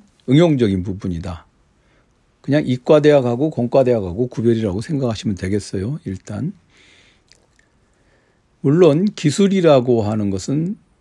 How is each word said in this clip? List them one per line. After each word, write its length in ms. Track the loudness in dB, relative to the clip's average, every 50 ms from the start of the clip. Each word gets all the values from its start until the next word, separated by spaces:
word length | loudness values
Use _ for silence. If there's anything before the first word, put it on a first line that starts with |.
| _ _ _ _ -4 2
응용적인 540 | 4 4 4 4 4 2 0 0 0 -2 -4
부분이다. 640 | -6 -8 -8 -6 -8 -8 -6 -8 -10 -12 -14 -16 _ _ _ _ _ _ _ _ _ _ _ _ _ _ _ _ _ _ _
그냥 220 | -6 -2 -2 0 0
이과대학하고 840 | -2 -4 -2 2 4 4 6 6 6 4 4 4 0 -2 -2 -2 -4
공과대학하고 800 | -4 -4 -4 0 2 2 2 2 2 0 -2 -4 -4 -4 -6 -6
구별이라고 520 | -4 -2 0 0 0 0 0 -4 -4 -6
생각하시면 560 | -6 -6 -6 -4 -4 -4 -6 -4 -6 -6 -6
되겠어요. 600 | -4 -4 -4 -4 -4 -6 -6 -8 -8 -6 -6 -8 -8 -10
일단 480 | -10 -12 -12 -12 -12 -10 -8 -8 -10 -10 _ _ _ _ _ _ _ _ _ _ _ _ _ _ _ _ _ _ _ _ _ _ _ _ _ _ _ _ _ _ _ _ _ _ _ _ _ _ _ _ _
물론 460 | -2 0 4 4 4 4 4 2 0
기술이라고 960 | -2 -4 -2 -4 -2 0 2 0 2 2 2 4 4 4 4 4 2 0 0 0
하는 280 | -2 -2 -2 -2 -4
것은 460 | -4 -6 -6 -6 -4 -4 -4 -6 -8 -10 _ _ _ _